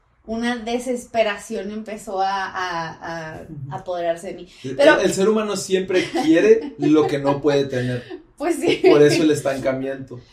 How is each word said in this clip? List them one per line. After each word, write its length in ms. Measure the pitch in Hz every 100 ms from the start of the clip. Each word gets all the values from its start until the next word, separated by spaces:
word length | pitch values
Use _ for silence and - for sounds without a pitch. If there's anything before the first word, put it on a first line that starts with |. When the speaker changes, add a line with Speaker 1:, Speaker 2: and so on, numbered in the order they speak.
| _ _ -
Speaker 1:
una 320 | 226 233 240
desesperación 1120 | 220 240 247 240 - 233 214 196 - 220 196
empezó 480 | 214 214 208 220 190
a, 280 | 190 196 190
a, 880 | 190 185 170 165 165 170 165 160 160
a 40 |
Speaker 2:
Ujú. 320 | - 147 139 185
Speaker 1:
apoderarse 520 | - 175 170 170 190
de 40 |
mí. 140 | 170 - -
Speaker 2:
El, 120 | - -
Speaker 1:
Pero 240 | 285 294
Speaker 2:
el, 60 | 190
el 80 |
ser 160 | 185 202
humano 260 | 214 208 190
siempre 480 | - 190 185 185 160 -
quiere 500 | 151 165 208 226 285 -
lo 260 | 147 156 147
que 120 | 143
no 220 | 139 139
puede 240 | 151 139 135
tener. 380 | 127 123 123 - - - -
Speaker 1:
Pues 200 | 302 294
sí. 240 | 320 - -
Speaker 2:
Por 140 | 147
eso 180 | 147 170
el 60 | 156
estancamiento. 880 | 143 139 135 131 131 135 135 131 120 -